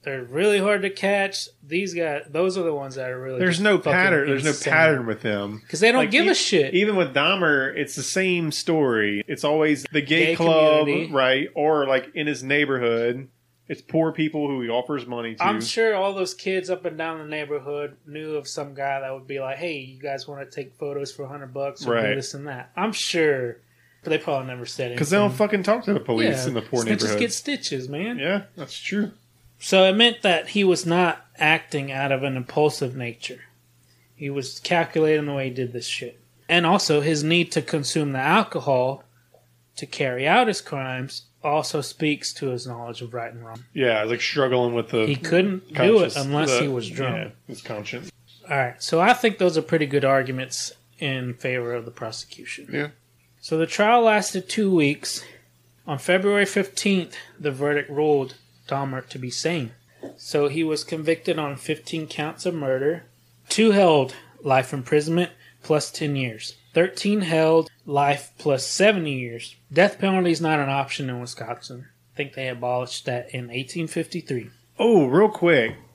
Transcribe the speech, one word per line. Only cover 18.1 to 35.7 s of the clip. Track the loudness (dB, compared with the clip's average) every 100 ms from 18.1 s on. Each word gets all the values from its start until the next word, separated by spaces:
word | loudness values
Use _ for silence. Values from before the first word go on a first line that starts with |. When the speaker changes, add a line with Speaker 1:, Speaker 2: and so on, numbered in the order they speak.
| -14 -8 -8
Speaker 1:
of | -6
some | -10 -10
guy | -6 -4 -4
that | -6
would | -10 -10
be | -8
like, | -6 -6
"Hey, | -6 -8
you | -12 -12
guys | -8 -8 -10
wanna | -14 -12
take | -12 -14 _
photos | -8 -6 -8
for | -10
a | -12
hundred | -12 -12
bucks | -8 -8 -6 -2
or |
Speaker 2:
Right. | 0 0
Speaker 1:
do |
this | -2 -4
and | -12 -12
that?" | -12 -12 -4
I'm | -4
sure. | -2 -2 2 2 2 -2 -8 _ _ _ _
But | -2
they | -2
probably | 0 -4 -4
never | -10
said | -12 -6 -6
anything. | -2
Speaker 2:
'Cause | 2
they | 4
don't | 2
fucking | 2 0 2
talk | 0 0
to | 0
the | -2
police | 0 2 2 0
Speaker 1:
Yeah. | -2
Speaker 2:
in |
the | -4
poor | -2 -2
Speaker 1:
Snitches | 0
Speaker 2:
neighborhood. | 0 0 0
Speaker 1:
get | 0
stitches, | -2 -4 -6 -4 -6 -6
man. | -6 -6 -4
Speaker 2:
Yeah, | -2 -2 -4 -16
that's | -14 -12
true. | -4 -2 -4 -6 _ _ -20 _
Speaker 1:
So | 2 6
it | 6
meant | 6 4 4
that | 0 0 0
he | 2
was | 4 2 2
not | 2 2 0 _ 0
acting | 2 2 0 -6 -6
out | -4 -2
of | 0
an | -2 -4
impulsive | -4 2 2 0 -6 -6
nature. | -10 -10 -14 -14 -20 _ _ _ _ _ _ _
He | -8
was | -6 -8 -10
calculating | 0 0 2 2 2 2 0
the |
way | -4 -4
he |
did | -6 -6